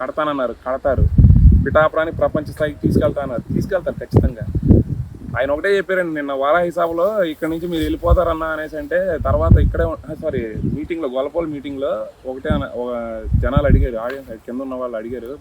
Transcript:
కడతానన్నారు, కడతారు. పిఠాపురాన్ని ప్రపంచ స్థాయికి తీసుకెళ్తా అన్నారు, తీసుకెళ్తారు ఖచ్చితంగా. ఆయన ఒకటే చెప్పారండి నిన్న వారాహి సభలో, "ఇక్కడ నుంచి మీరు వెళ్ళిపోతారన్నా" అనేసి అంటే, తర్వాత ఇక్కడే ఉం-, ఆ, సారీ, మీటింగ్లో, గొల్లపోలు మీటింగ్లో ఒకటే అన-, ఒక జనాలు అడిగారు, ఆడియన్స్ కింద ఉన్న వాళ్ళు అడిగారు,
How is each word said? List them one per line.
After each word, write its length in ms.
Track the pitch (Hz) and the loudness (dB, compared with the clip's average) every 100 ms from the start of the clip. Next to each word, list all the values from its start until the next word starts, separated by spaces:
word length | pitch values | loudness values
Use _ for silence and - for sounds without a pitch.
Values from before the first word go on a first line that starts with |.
కడతానన్నారు, 540 | 127 139 151 143 123 113 127 | -8 -4 -4 -2 -4 -6 -6
కడతారు. 360 | 131 143 127 - - - - - - 139 | -4 0 2 4 8 8 10 8 8 4
పిఠాపురాన్ని 500 | 156 156 160 165 156 | 2 2 2 -2 -2
ప్రపంచ 300 | 143 156 147 | -2 -2 -6
స్థాయికి 340 | - 151 147 | -4 -4 -2
తీసుకెళ్తా 420 | - - 151 143 | 0 2 2 0
అన్నారు, 320 | 135 120 - | -4 -6 -4
తీసుకెళ్తారు 520 | - - 190 143 120 123 | -4 -2 -2 -4 -8 0
ఖచ్చితంగా. 720 | - - - - - - - - - - - - 117 | 2 2 -2 -6 -2 4 4 4 -4 -8 -12 -8 -2
ఆయన 120 | 135 | -2
ఒకటే 260 | 147 185 196 | 0 0 0
చెప్పారండి 380 | 185 185 175 151 | 0 -2 -2 -4
నిన్న 180 | 143 | -4
వారాహి 380 | 135 139 165 175 | -2 2 2 2
సభలో, 520 | 170 170 165 185 214 | 0 -2 0 0 0
"ఇక్కడ 240 | 175 151 160 | -2 -2 -4
నుంచి 200 | 165 175 | -4 -4
మీరు 140 | 165 | -2
వెళ్ళిపోతారన్నా" 640 | 151 151 170 180 170 160 160 | -2 -2 2 2 2 -2 -4
అనేసి 320 | 156 156 151 | -6 -8 -8
అంటే, 400 | 147 170 190 156 123 | -4 -2 -2 -2 -2
తర్వాత 340 | 147 165 147 | 0 6 6
ఇక్కడే 240 | 143 - | 6 0
ఉం-, 280 | 123 127 - | -2 -4 -10
ఆ, 20 | 151 | -8
సారీ, 340 | 151 131 113 110 | -6 -4 -6 -6
మీటింగ్లో, 540 | - 139 151 165 147 | -6 -6 -6 -6 -4
గొల్లపోలు 380 | 127 143 156 165 | -4 -4 -4 -4
మీటింగ్లో 600 | 147 139 139 143 190 107 - 131 | -6 -8 -6 -4 -4 -8 -12 -12
ఒకటే 240 | 131 156 | -8 -4
అన-, 200 | 147 135 120 | -2 -4 -6
ఒక 480 | 123 120 117 113 110 - | -6 -6 -8 -10 -2 0
జనాలు 260 | 147 139 139 | 2 2 6
అడిగారు, 320 | 135 131 113 | 6 4 -2
ఆడియన్స్ 340 | 117 139 135 | -6 -8 -12
కింద 300 | 110 - 123 | -16 -10 -8
ఉన్న 140 | 135 127 | -8 -8
వాళ్ళు 220 | 127 113 | -6 -6
అడిగారు, 400 | 113 127 113 143 | -8 -10 -10 -14